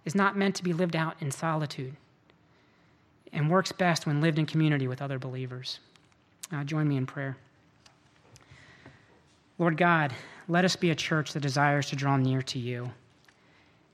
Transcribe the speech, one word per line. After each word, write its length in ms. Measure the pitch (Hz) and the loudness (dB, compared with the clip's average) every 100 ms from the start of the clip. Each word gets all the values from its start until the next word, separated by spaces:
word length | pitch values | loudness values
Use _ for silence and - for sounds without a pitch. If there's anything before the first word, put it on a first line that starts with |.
is 100 | - | -4
not 220 | 196 196 202 | 2 2 2
meant 180 | 196 190 | 0 0
to 80 | |
be 80 | 180 | -2
lived 240 | 165 180 165 | 0 0 0
out 200 | 160 - | -2 -4
in 100 | 147 | -6
solitude 640 | - 165 160 147 - 131 147 _ _ _ _ _ _ _ _ _ _ _ _ - | -4 -2 -2 -4 -6 -10 -12 _ _ _ _ _ _ _ _ _ _ _ _ -8
and 180 | 160 151 | -2 2
works 220 | 185 180 | 2 2
best 340 | - 180 160 - | 0 2 2 0
when 140 | 147 | 2
lived 180 | 160 156 | 2 2
in 80 | 156 | 0
community 420 | 160 156 143 127 | 2 2 2 0
with 120 | 127 | -4
other 180 | 139 135 | -6 -8
believers. 600 | 131 127 127 127 123 - _ - _ _ _ _ - | -8 -8 -8 -10 -10 -12 _ -20 _ _ _ _ -10
Uh, 120 | 147 | -8
join 240 | 143 156 151 | -4 0 2
me 80 | 139 | 0
in 100 | 131 | -2
prayer. 300 | 147 139 131 _ _ _ _ _ _ _ _ _ - - - - - - - _ _ _ _ _ - | -6 -8 -8 _ _ _ _ _ _ _ _ _ -20 -20 -20 -20 -20 -20 -20 _ _ _ _ _ -2
Lord 180 | 170 156 | 0 4
God, 360 | 175 165 143 120 - - - | 4 4 2 -2 -14 -14 0
let 160 | 170 | 2
us 120 | 185 - | 4 2
be 140 | 175 | 0
a 40 | |
church 380 | 156 - 160 147 | 0 0 -2 -2
that 80 | 160 | -4
desires 480 | 143 135 143 143 139 | -2 2 4 2 0
to 60 | 139 | -2
draw 200 | 139 139 | 2 2
near 260 | 131 131 | 2 0
to 160 | 131 135 | -2 -6
you. 320 | 120 123 123 107 _ _ _ _ _ _ _ _ _ | -6 -6 -8 -12 _ _ _ _ _ _ _ _ _